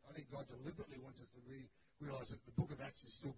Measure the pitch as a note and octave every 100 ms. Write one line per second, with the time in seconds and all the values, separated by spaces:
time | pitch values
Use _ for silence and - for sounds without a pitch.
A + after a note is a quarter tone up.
0 | C#3 D3+ C3+ C#3 C3 B2 C#3 E3 - C3
1 | C3+ - - B2 B2 C3+ C3 - - -
2 | D3 C3+ A#2+ - - - - C#3+ C3+ -
3 | - - C#3